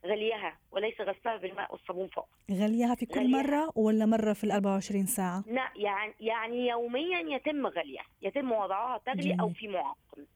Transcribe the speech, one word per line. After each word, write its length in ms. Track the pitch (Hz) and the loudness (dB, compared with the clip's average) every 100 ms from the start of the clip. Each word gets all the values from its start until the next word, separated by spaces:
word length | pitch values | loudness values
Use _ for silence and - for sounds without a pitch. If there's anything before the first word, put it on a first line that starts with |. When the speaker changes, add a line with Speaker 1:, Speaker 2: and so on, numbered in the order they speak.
| 175 | -2
Speaker 1:
غليها 520 | 214 214 220 185 - _ | 0 0 -2 -6 -8 _
وليس 300 | 196 214 220 | -2 -2 -2
غسلها 360 | 196 190 233 220 | -6 -4 -4 -4
بالماء 340 | 185 190 - | -6 -6 -8
والصابون 360 | - - 180 185 | -8 -8 -6 -4
فقط. 220 | - - _ - | -6 -10 _ -4
Speaker 2:
غليها 440 | 190 214 226 240 240 | 0 2 2 2 0
في 100 | - | -2
كل 140 | - | 2
Speaker 1:
غليها. 220 | 254 262 | 4 4
Speaker 2:
مرة 300 | 269 285 311 226 | 4 2 0 2
ولا 300 | 214 220 220 | 4 6 6
مرة 280 | 226 214 | 4 4
في 100 | 208 | 2
الأربعة 300 | 214 202 196 | 2 2 4
وعشرين 320 | 196 - 202 190 | 2 0 0 2
ساعة؟ 380 | - 185 180 202 | 0 0 -2 -2
Speaker 1:
لا، 220 | 240 262 - | -2 -2 -2
يعني، 380 | 208 196 214 - | -2 0 -4 -4
يعني 480 | 220 226 226 240 247 | -2 0 -2 0 2
يوميًا 520 | 233 240 247 339 359 330 269 | 0 0 -2 0 0 0 -2
يتم 320 | 285 302 226 | -2 0 -2
غليها، 380 | 175 151 135 - _ | -2 -6 -8 -14 _
يتم 300 | 196 277 269 | -4 -2 0
وضعها 460 | 220 190 190 240 240 | 0 0 -2 -2 -4
تغلي 400 | - 220 185 180 | -4 -2 0 2
أو 60 | 180 | 0
Speaker 2:
جميل. 100 | 170 | -2
Speaker 1:
في 120 | 214 | -4
معقم. 580 | 185 139 - _ - 143 | -4 -4 -8 _ -20 -20